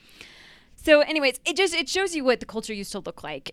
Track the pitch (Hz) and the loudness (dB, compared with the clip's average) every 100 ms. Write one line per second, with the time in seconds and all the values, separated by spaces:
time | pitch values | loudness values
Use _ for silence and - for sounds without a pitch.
0 | _ - - - - - _ - - 294 | _ -20 -20 -20 -20 -20 _ -4 6 6
1 | 285 311 277 254 330 320 381 330 269 359 | 6 2 0 0 -2 0 0 0 -2 -2
2 | 392 330 262 233 - 220 214 208 202 202 | -2 0 0 0 -2 -8 -6 -8 -8 -10
3 | 180 - 147 147 - | -10 -10 -10 -10 -10